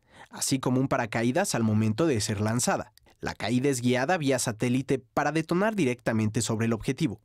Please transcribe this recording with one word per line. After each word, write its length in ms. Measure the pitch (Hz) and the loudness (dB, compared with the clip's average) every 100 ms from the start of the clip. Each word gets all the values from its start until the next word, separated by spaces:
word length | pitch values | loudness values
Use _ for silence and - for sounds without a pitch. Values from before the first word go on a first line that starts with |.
| _ - - | _ -20 -18
así 280 | - - 135 | -8 -2 0
como 220 | 135 127 | 2 0
un 80 | 135 | 2
paracaídas 680 | 135 117 120 117 135 202 | 0 -2 0 0 2 0
al 100 | 127 | 2
momento 420 | 113 107 110 107 165 | 2 2 2 2 2
de 120 | 120 | 0
ser 200 | - 104 | 0 -2
lanzada. 520 | 107 120 156 185 - _ _ _ | 0 0 0 -2 -4 _ _ _
La 140 | - | -8
caída 340 | 85 101 123 135 | -6 -2 0 2
es 140 | 131 | 0
guiada 340 | 120 123 135 185 | 2 2 2 0
vía 220 | 139 127 | 2 0
satélite 600 | - 110 127 123 139 135 | 0 -2 0 0 0 -2
para 320 | - - 147 | -2 -2 0
detonar 440 | 151 160 175 208 214 | 0 0 0 0 0
directamente 640 | 135 123 - 110 107 110 | 0 0 -2 0 0 0
sobre 240 | 113 113 | -2 0
el 80 | 113 | 0
objetivo. 480 | 113 - 131 156 98 | -2 -2 -2 -2 -4